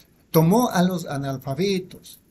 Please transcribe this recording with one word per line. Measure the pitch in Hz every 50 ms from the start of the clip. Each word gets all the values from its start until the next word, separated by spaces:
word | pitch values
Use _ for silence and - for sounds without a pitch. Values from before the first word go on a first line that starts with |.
| _ _ _ _ _ _
Tomó | - 160 160 165 196 233 247 -
a | - 185 175
los | 180 185 165 160
analfabetos, | - 143 135 139 139 135 - - 139 135 143 190 202 190 185 185 - - - - - - - _ _